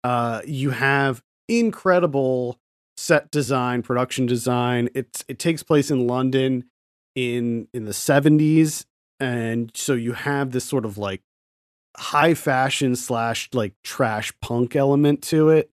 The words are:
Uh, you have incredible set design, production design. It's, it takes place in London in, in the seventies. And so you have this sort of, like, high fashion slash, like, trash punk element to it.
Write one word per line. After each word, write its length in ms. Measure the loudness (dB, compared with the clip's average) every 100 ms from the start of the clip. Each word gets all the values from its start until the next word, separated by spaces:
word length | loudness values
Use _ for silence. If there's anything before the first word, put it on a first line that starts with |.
Uh, 380 | -2 -2 -2 -6 -8
you 260 | -4 -4
have 500 | 0 2 2 0 -2 _ _ -2
incredible 1120 | 0 0 0 2 2 2 0 0 0 -4 -8 _ _ _ -14
set 320 | 2 2 2
design, 520 | -4 0 0 2 -2
production 420 | -2 -2 -2 -2 0
design. 640 | 0 0 0 2 0 0 -4
It's, 280 | -8 -12 -12
it 100 | -4
takes 240 | -2 -2
place 280 | 2 2 2
in 160 | 0 0
London 580 | 0 0 0 0 -2 -6 _ _ _ _ -6
in, 520 | -4 -2 -2 -4 -6
in 120 | -10 -8
the 80 |
seventies. 920 | -6 2 4 6 4 4 4 2 0 -14 _ _ _
And 500 | -4 -2 -2 -4 -6
so 200 | -8 -2
you 200 | -2 -2
have 380 | -6 -4 -2 -2
this 120 | -4
sort 220 | -2 -4 -4
of, 120 | -6
like, 240 | -6 -8 _ _ _ _ _ _ _ -14
high 360 | -4 2 2
fashion 600 | 2 0 0 0 0 0 0
slash, 540 | -2 -2 -2 -4 -4
like, 220 | -4 -4 _
trash 480 | -16 -2 0 0 -6 -10
punk 360 | -6 -2 0 2
element 440 | 2 4 2 2
to 260 | 0 4 6
it. 200 | 4 2